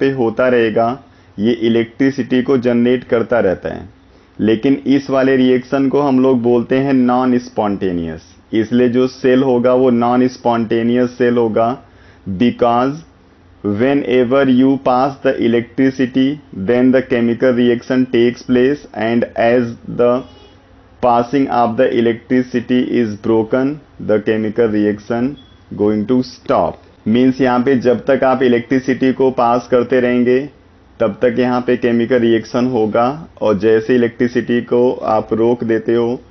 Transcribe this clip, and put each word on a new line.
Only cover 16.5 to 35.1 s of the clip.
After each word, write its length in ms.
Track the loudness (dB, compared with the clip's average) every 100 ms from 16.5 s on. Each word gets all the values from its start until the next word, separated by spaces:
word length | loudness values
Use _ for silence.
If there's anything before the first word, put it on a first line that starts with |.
| -8
then 260 | -2 2 4
the 120 | 2
chemical 500 | 0 -2 0 0 0
reaction 500 | 2 2 0 -2 -2 0
takes 340 | 2 2 0
place 420 | -2 0 2 -2 -8 -6
and 320 | -2 -2 -2 0
as 360 | 2 2 0 -8 -10 0
the 140 | 0 0 -4 -20 -20 -20 _ -20 -20 -4
passing 460 | 0 0 0 0 0
of 220 | 0 0 0
the 120 | 0
electricity 880 | 2 0 -2 -2 -2 0 -4 -2 -2 0 0
is 120 | -2 -4
broken, 640 | 0 0 0 0 -2 -6 -14 -12
the 180 | -2 -2
chemical 480 | 0 -2 -2 0 0
reaction 680 | 2 0 -2 -6 -4 -4 -6 -20 -20 -14 -4
going 300 | -2 0 0
to 160 | -2
stop। 600 | -2 -8 -2 0 0 -4 -18 -10 -2
Means 320 | 2 2 2
यहाँ 200 | 0 0
पे 100 | 0 0
जब 260 | 2 0 0
तक 180 | 0
आप 180 | 2 2
electricity 720 | 2 0 0 -4 -2 -2 0
को 180 | 0 0
pass 360 | 0 0 0 0
करते 300 | 0 0 0
रहेंगे 380 | 0 0 2 0 -2 -14 _ _ _ -4
तब 140 | -4 0
तक 140 | -2 0
यहाँ 220 | -2 -2 -2
पे 100 | -2
chemical 420 | 0 0 0 2
reaction 460 | 2 0 -2 -4 -2
होगा, 640 | 0 0 0 0 -4 -12 -6
और 180 | -2 0
जैसे 360 | 2 2 2
electricity 640 | 0 0 0 -2 -2 -2 -2
को 280 | 0 0 0
आप 400 | 0 -2